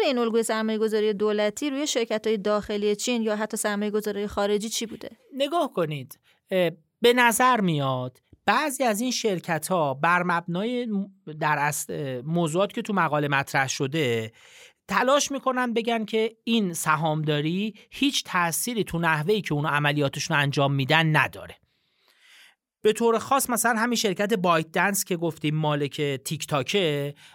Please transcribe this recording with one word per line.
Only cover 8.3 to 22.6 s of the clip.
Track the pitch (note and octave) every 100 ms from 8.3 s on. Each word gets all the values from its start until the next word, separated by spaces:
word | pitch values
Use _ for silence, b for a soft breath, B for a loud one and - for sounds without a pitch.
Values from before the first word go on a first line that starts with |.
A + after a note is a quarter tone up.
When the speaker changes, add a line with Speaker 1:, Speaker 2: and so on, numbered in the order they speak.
| - -
Speaker 2:
بعضی | A3+ D4+ B3+
از | B3+ G#3
این | B3+
شرکت | A#3 A3 F#3 - D#3 -
ها | F#3 D3
بر | C3+ E3 F3
مبنای | F3+ E3+ F3 F3 A3 B3 A#3+
م-، | G3+ G3+ - - D#3
در | D#3 D3+
اصل، | D3 D3 -
اه، | E3 C#3 B2+
موضوعات | C#3 E3+ E3 E3+ G3+
که | -
تو | G#3
مقاله | G3 D#3+ D3 D3
مطرح | C#3 C3+ C#3+ C3+
شده | - C3+ D#3+ C3 A#2 A2 B B B B B -
تلاش | G3 B3 C#4+ C#4+
می‌کنن | C4+ C4 B3+ B3
بگن | A3+ A#3 A3+
که | G#3+ A3 A3 -
این | - A3+ F#3+
سهامداری | E3 D#3+ D3+ D#3+ D3+ D3+ D3 D#3 F3+ A3 B B
هیچ | - C#4 -
تأثیری | - F3+ E3+ D#3+ - A#3
تو | F3+ E3+
نحوه‌ای | E3+ D#3 D3+ G#3+
که | -
اونا | D3 D3+
عملیاتشون | C#3+ D3 D3 C#3 C#3+ - D3+
رو |
انجام | C#3+ D3 C#3
می‌دن | C#3 C3+ D#3 D#3+ D3+
نداره. | A#2+ F#2+ F2 - _ b b b b b b b b b